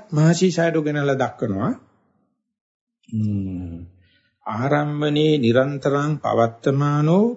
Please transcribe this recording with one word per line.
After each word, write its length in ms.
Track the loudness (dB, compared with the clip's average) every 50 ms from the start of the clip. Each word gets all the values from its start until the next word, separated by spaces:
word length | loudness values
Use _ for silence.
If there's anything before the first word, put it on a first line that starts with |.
| -6 -4
මහසි 400 | 0 2 4 4 4 4 2 0
ෂැඩෝ 340 | 2 0 0 0 0 0 -2
ගෙනලා 340 | -2 -2 -2 0 0 0
දක්වනවා. 560 | 0 -2 -4 -4 -6 -4 -4 -2 -2 -2 -4 -4 -6 -10 _ _ _ _ _ _ _ _ _ _ _ _ _ _ _ _ _ _ _ _ _ _ _ _ -8
ම්ම්, 720 | -6 -4 -2 -2 -2 -4 -4 -6 -8 -8 -10 -10 -12 -14 -16 -18 _ _ _ _ _ _ _ _ _ _ _
"ආරම්භනේ 840 | -8 -6 -4 -2 0 0 0 -2 -4 -4 -4 -2 -2 0 2 2 2 2
නිරන්තරං 760 | 2 2 2 4 4 2 0 -2 -4 -2 -2 0 0 0 -2 -4 -4
පවත්තමානෝ 1080 | -2 0 2 2 2 2 0 -2 -2 0 0 2 0 0 2 2 2 2 4 4 2 2 -2